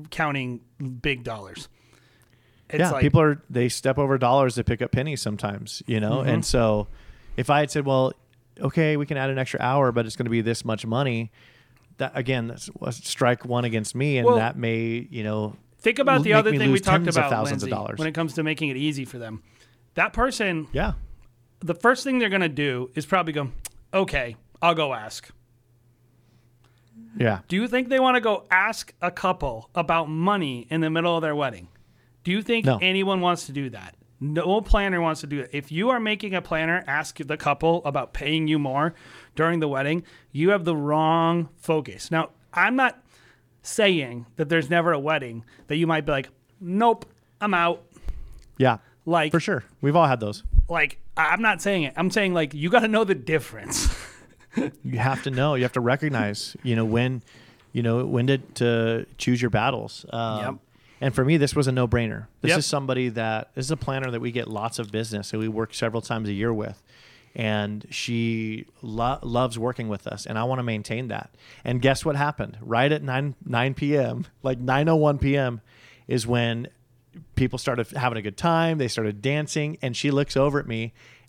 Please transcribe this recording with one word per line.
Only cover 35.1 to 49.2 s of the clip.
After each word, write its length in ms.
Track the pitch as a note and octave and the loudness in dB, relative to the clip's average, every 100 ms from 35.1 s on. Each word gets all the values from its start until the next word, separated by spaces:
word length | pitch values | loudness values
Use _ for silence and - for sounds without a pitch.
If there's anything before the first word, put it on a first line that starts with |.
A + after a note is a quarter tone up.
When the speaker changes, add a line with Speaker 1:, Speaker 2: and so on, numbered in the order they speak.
| D#3 | -2
Speaker 1:
to 60 | D3 | -6
do 140 | C#3+ | -6
it. 100 | B2 | -6
If 180 | C#3+ C#3 | -8 -6
you 200 | D#3 A#3+ | -2 0
are 100 | B3 | 2
making 340 | G#3+ G#3 G#3 | 0 -2 -4
a 80 | F#3 | -4
planner 420 | - D#3+ D#3+ F3+ D#3+ | -2 -2 0 0 0
ask 300 | D3 D#3 - | -4 -4 -8
the 180 | C#3+ D#3 | -6 -2
couple 460 | D3 C#3 D#3+ E3+ | -2 2 2 2
about 280 | C#3+ C#3 A#2+ | 0 -4 -4
paying 360 | - C#3 D#3+ D#3 | -4 -2 0 2
you 100 | D#3 | 0
more 360 | C#3 C#3 E3 - - - - - | 0 0 0 -2 -16 -20 -10 0
during 240 | E3 E3+ | 2 2
the 80 | D3+ | 0
wedding, 340 | C3+ C#3 E3+ - - _ | 0 0 -2 -4 -18 _
you 180 | C#3 F3+ | 0 2
have 140 | G3+ | 4
the 120 | E3+ D#3 | 2 -2
wrong 720 | C#3+ D#3 D#3 E3 E3 E3+ D#3 - | 0 2 4 4 4 2 -2 -6
focus. 540 | - D#3 - F#2+ - | -2 -2 -2 -12 -2
Now, 200 | E3 D#3 _ _ | -2 -2 _ _
I'm 220 | F3 G3+ | 0 2
not 240 | B3+ B3 - _ _ _ _ _ _ | 4 0 -2 _ _ _ _ _ _
saying 640 | - - G3+ E3+ B2+ A#2+ A#2 - | -4 2 4 4 -2 -8 -10 -6
that 120 | D3+ | 0
there's 220 | E3 C#3+ | 0 4
never 220 | E3+ E3+ | 2 4
a 60 | D3 | 2
wedding 460 | D3 D#3 B2 A#2 - - - | 0 -2 -2 -10 -14 -20 -4
that 100 | D3+ | 0
you 100 | E3 | 2
might 200 | D#3 D3 | 2 0
be 60 | |
like, 160 | C#3 C3+ _ _ _ | -2 -4 _ _ _
"Nope, 440 | F3 G3 A#3 A3+ - _ _ _ | -4 4 4 4 -4 _ _ _
I'm 140 | G#3 | 0
out." 300 | F3+ E3+ F3 - - - - - - - - | 2 2 0 -8 -10 -8 -8 -12 -16 -12 2
Speaker 2:
Yeah, 220 | B2+ A2 - _ D#3+ | 4 2 -4 _ 0
Speaker 1:
Like, 240 | E3+ | 0